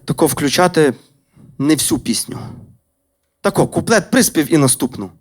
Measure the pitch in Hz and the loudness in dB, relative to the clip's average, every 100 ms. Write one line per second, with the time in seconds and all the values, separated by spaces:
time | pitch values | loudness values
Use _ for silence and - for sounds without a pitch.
0 | - - 160 - 143 - 180 165 147 - | -6 0 0 0 -2 2 2 4 2 0
1 | _ _ _ _ - - 139 147 - 131 | _ _ _ _ -14 -4 0 0 0 -4
2 | 120 107 - 117 - - - _ _ _ | -4 -6 -6 -12 -14 -18 -20 _ _ _
3 | _ _ _ _ 202 - - - - 220 | _ _ _ _ -2 0 -2 -2 0 0
4 | - 254 - 165 139 160 131 - 127 - | 2 2 2 0 0 2 2 0 -4 -6
5 | 95 - | -12 -14